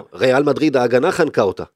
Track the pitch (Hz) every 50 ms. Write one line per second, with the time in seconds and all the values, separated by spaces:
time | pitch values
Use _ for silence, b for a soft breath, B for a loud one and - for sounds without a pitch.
0 | - _ - 90 127 131 127 139 147 147 131 117 151 156 131 127 123 120 123 123
1 | 147 185 - - 160 131 - - 107 95 92 - 82 - _